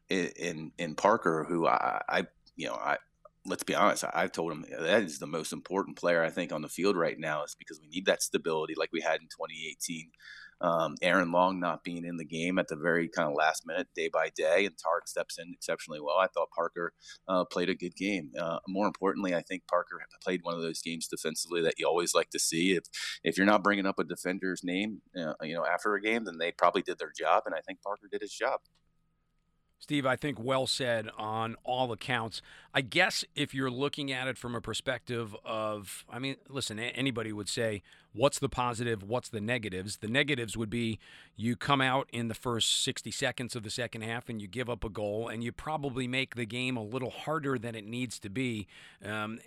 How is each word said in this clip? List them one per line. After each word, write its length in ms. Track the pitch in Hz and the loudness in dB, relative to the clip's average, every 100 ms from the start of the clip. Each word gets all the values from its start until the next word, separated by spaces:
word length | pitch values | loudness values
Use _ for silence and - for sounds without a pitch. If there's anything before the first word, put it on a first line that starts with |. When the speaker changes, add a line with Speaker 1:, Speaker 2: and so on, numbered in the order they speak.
| - | -2
Speaker 1:
i-, 200 | 92 85 - | 0 0 -2
in, 360 | 85 80 78 - | -6 -6 -8 -6
in 180 | 85 - | -6 4
Parker, 500 | 98 117 110 80 78 | 4 6 4 2 0
who 200 | 85 73 | 2 4
I, 340 | - - - - | 4 2 -2 0
I, 180 | 85 - _ _ - | 0 0 _ _ -8
you 120 | 67 | -6
know, 80 | 58 | -2
I, 220 | 65 - - _ - _ 95 | -2 -2 -4 _ -20 _ -6
let's 180 | 90 | -4
be 120 | - 71 | 0 4
honest, 280 | 98 - | 4 4
I, 80 | - | 0
I've 180 | 82 90 | 0 0
told 200 | - 85 | 0 -2
him 140 | 78 - - | -4 -8 -2
that 240 | 82 107 | 4 4
is 160 | 90 71 | 4 -4
the 80 | 80 | -4
most 260 | 80 78 | -4 -4
important 440 | 82 - 92 - - | -6 -2 0 0 0
player, 260 | 87 85 | 4 4
I 60 | 80 | 4
think, 220 | 92 85 | 0 -2
on 100 | 78 | -4
the 80 | 76 | -4
field 280 | - 98 90 | 0 2 4
right 220 | 78 76 | 2 0
now 240 | 78 76 | -2 -2
is 120 | 73 - | -4 -10
because 220 | - 78 | -16 -16
we 80 | 78 | -10
need 180 | 87 95 | 0 2
that 180 | 87 | 2
stability 500 | - 92 82 78 78 78 | 2 0 0 0 0 -2
like 140 | 80 | -2
we 100 | 82 | 0
had 200 | 82 80 | 0 0
in 60 | 80 | -4
twenty 400 | - 80 80 80 | -8 -8 -8 -10
eighteen. 420 | - - 82 80 _ - - - - | -8 -6 -8 -10 _ -20 -18 -18 -2
Um, 340 | 87 82 78 - | 2 2 0 0
Aaron 300 | 90 92 85 | 4 4 6
Long 280 | 87 92 92 | 6 4 4
not 240 | 87 80 | 0 -2
being 220 | 90 85 85 | -6 -8 -6
in 100 | 85 | -8
the 80 | |
game 340 | 76 80 87 92 | -6 -2 0 2
at 120 | - | 0
the 80 | 78 | 0
very 320 | 85 85 82 | 2 4 2
kind 180 | - 78 | 0 0
of 80 | 73 | 4
last 320 | 78 - 80 | 4 2 -2
minute, 200 | 87 - 87 | -4 -4 -2
day 120 | 80 | 0
by 220 | 80 82 | 2 0
day, 320 | - 78 87 101 | 2 4 4 4
and 100 | - | 0
Tarek 320 | 82 85 - | 0 0 0
steps 280 | 87 82 - | -4 -4 -8
in 140 | 85 | -12
exceptionally 480 | 87 - 85 - 76 | -8 -4 -4 -6 -6
well. 180 | 73 87 | 0 4
I 100 | 92 | 4
thought 240 | 85 80 85 | 2 -2 0
Parker, 380 | 85 87 85 - - - - | -2 -2 -6 -6 -20 -12 0
uh, 160 | 92 | 0
played 240 | 87 92 87 | 2 0 0
a 80 | 90 | 0
good 200 | 90 - | -4 -4
game. 340 | 98 98 76 65 | -2 -2 -4 -6
Uh, 200 | 82 82 - | -4 -4 -4
more 200 | 95 104 | 0 0
importantly, 480 | - 92 - 95 85 | 2 0 0 0 0
I 60 | |
think 220 | - 92 - | -2 -6 0
Parker 320 | 87 - 85 - - | 0 0 -8 -14 -8
played 180 | 95 92 | -2 -2
one 100 | 85 | -2
of 80 | 85 | -2
those 200 | 82 78 | -2 -4
games 260 | 82 82 - | -6 -6 -6
defensively 540 | 80 80 78 80 85 | -4 -2 -4 -2 2
that 160 | 80 - | 2 2
you 60 | 76 | 2
always 280 | 85 87 | 4 4
like 160 | 85 - | 4 4
to 100 | - | 2
see. 360 | - 82 90 87 | 0 4 4 4
If, 100 | - - - - - | 2 -6 -8 -2 0
if 100 | 85 | 4
you're 120 | 98 | 6
not 160 | 104 | 6
bringing 220 | 92 101 95 | 6 4 2
up 140 | 95 | 0
a 60 | 82 | -2
defender's 580 | 87 90 92 92 87 | -2 -2 -2 -2 -2
name, 380 | 90 92 110 92 - 90 | -2 0 0 -4 -10 -6
uh, 140 | 78 - | -4 -4
you 120 | 78 | -4
know, 120 | 85 80 | -2 0
after 300 | 87 110 101 | 2 2 2
a 60 | |
game, 220 | 107 117 | 2 0
then 140 | 101 82 | 0 -2
they 160 | 85 | -2
probably 300 | - 87 95 | 4 4 6
did 140 | 90 85 | 0 -4
their 140 | 78 | -8
job, 320 | 76 78 95 98 | -2 4 4 2
and 80 | |
I 60 | 80 | -4
think 220 | 82 95 | -6 -8
Parker 260 | 101 101 104 | -8 -8 -8
did 120 | 101 | -8
his 120 | 104 | -8
job. 280 | - 117 131 _ _ _ _ _ _ _ _ _ _ _ _ | -4 -2 -2 _ _ _ _ _ _ _ _ _ _ _ _
Speaker 2:
Steve, 260 | - 147 131 | -2 0 2
I 100 | 127 | 2
think 240 | 151 127 | 0 -2
well 260 | 120 131 127 | 0 2 2
said 440 | - 127 113 110 - | 0 2 0 -2 -6
on 400 | 107 110 113 113 - | -2 -2 -2 -4 -2
all 260 | 127 127 | 0 0
accounts. 500 | 110 - 120 113 - - - - | -2 -2 -2 -2 -6 -12 -20 -2
I 60 | 139 | 0
guess 460 | 127 165 190 - - - | 2 4 4 2 -4 -2
if 180 | 143 | -2
you're 160 | 135 131 | 0 -2
looking 440 | 123 139 151 139 | 0 -2 -2 -4
at 160 | 131 131 | -2 -2
it 80 | 120 | -4
from 180 | 123 117 | -4 -6
a 60 | |
perspective 760 | 110 110 131 123 - 120 110 107 | -4 -4 -2 -4 -2 -4 -4 -8
of, 640 | - 110 107 107 95 - - | -4 -2 -2 -2 -8 -14 -10
I 100 | 120 | -6
mean, 180 | 135 131 - | -4 -6 -8
listen, 320 | 135 - 107 | -4 -4 -4
a-, 40 | |
anybody 500 | 120 - 135 117 110 | -4 0 0 0 -4
would 160 | 104 98 | -4 -4
say, 320 | - 113 104 - - _ | 0 0 -2 -8 -20 _
"What's 260 | 104 139 - | 2 4 4
the 80 | 139 | -2
positive? 560 | - 123 113 120 107 | 0 0 0 0 -2
What's 240 | 98 120 - | -2 -4 -4
the 140 | 110 | -4
negatives?" 560 | 107 123 104 92 101 - | -2 -2 -2 -4 -6 -6
The 100 | 107 | 0
negatives 480 | 131 143 131 113 110 | 2 2 0 -2 -4
would 140 | 110 | -2
be 300 | 120 113 107 - - - - | -2 -2 -4 -10 -20 -18 -4
you 220 | 113 120 | -2 0
come 240 | - 139 | 2 4
out 260 | 131 135 127 | 4 2 0
in 160 | 120 117 | -4 -4
the 40 | |
first 480 | 110 127 117 - - | -2 -2 2 2 2
sixty 300 | - - 113 | 0 -2 -6
seconds 460 | - 131 120 120 120 | -2 -2 -2 -6 -6
of 60 | |
the 60 | 104 | -6
second 340 | - 117 113 | -4 -4 -6
half 260 | 110 117 - | -4 -4 -6
and 120 | 113 | -8
you 60 | 98 | -6
give 220 | 113 120 | -4 -4
up 160 | 117 113 | -4 -4
a 40 | |
goal 380 | 98 104 104 117 | -2 0 0 -2
and 160 | 113 | -4
you 80 | 117 | -6
probably 560 | - 151 156 143 123 123 | -6 -4 -2 -2 -2 -2
make 280 | 131 131 120 | 0 -2 -4
the 100 | 113 | -4
game 320 | 123 127 127 | -2 -2 -2
a 60 | |
little 280 | 104 127 123 | -4 -4 -4
harder 480 | - - 160 139 127 | -6 -4 -2 0 -2
than 160 | 117 113 | -4 -8
it 80 | 101 | -8
needs 340 | 120 123 - | -4 -4 -6
to 100 | 104 | -6
be. 380 | 98 127 110 101 - - - | -2 -2 -2 -6 -12 -20 -12
Um, 380 | 98 107 107 117 | -6 -4 -4 -6